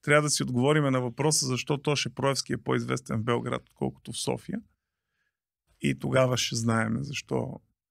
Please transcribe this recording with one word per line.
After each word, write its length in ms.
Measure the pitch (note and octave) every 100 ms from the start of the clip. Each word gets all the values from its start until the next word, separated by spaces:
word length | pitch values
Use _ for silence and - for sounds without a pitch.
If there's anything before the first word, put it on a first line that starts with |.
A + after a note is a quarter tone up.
трябва 200 | - D3
да 80 | D3+
си 120 | -
отговориме 480 | C#3 B2 C3+ D3+ C#3
на 100 | C3
въпроса 460 | B2 A2+ D3+ D3+ C3+
защо 320 | B2+ - D3
Тоше 360 | D3+ C#3+ -
Проевски 380 | - C3+ C3 -
е 40 | C3
по-известен 580 | - B2+ A#2+ B2+ - A#2+
в 80 |
Белград, 380 | A#2 A#2+ A#2+ - -
отколкото 420 | - C2+ - -
в 60 | -
София. 400 | - B1+ - - - _ _ _ _ _ _ _ _ _ _ _
И 160 | C#3+ C3
тогава 380 | C3+ C3 B2+ A#2+
ще 200 | - A#2
знаеме 420 | A2+ A2+ A2+ A#2
защо. 580 | C#3 - - C3 - - _ _ _